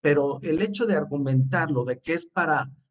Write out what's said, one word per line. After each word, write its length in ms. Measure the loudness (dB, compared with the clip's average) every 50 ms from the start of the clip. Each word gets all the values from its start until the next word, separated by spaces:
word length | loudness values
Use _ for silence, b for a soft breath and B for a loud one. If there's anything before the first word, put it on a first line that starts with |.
Pero 380 | 4 4 4 4 2 0 -2 -4
el 200 | -4 -2 0 0
hecho 240 | 0 -2 -2 -2 0
de 100 | 0 2
argumentarlo, 880 | 0 0 -2 -4 -2 0 2 2 2 2 2 0 0 0 0 -2 -2 -2
de 140 | -2 -6 -6
que 140 | _ -4 -4
es 120 | -4 -4
para 460 | -6 _ -2 0 2 2 0 0 -4 -10 _ _ _